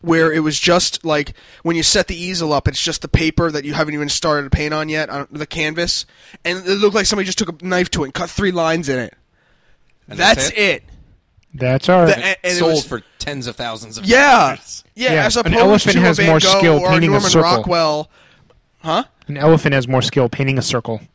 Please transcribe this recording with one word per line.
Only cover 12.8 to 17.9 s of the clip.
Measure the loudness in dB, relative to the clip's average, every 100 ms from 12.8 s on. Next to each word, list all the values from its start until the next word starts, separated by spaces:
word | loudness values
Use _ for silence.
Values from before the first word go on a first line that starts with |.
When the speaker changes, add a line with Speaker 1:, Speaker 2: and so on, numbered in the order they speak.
| -2
Speaker 2:
for | -10 -12 _
tens | -10 -8 -10
of | -10
thousands | -10 -10 -14 -10
of |
Speaker 1:
Yeah. | 2 4 6 6 4 -2
Speaker 2:
dollars. | -12 -20 _
Speaker 1:
Yeah, | -6 0
Speaker 3:
Yeah. | 2 2
Speaker 1:
as | 0
Speaker 3:
An | 0
Speaker 1:
opposed | 4
Speaker 3:
elephant | 4 4 4
Speaker 1:
to | 4
a |
Speaker 3:
has | 4 4
Speaker 1:
Van | 4
Speaker 3:
more | 4
Speaker 1:
Gogh | 4 4
Speaker 3:
skill | 4 4
Speaker 1:
or | 4
Speaker 3:
painting | 2 4
a |
Speaker 1:
Norman | 2 4
Speaker 3:
circle. | 4 4 2
Speaker 1:
Rockwell. | 0 0 0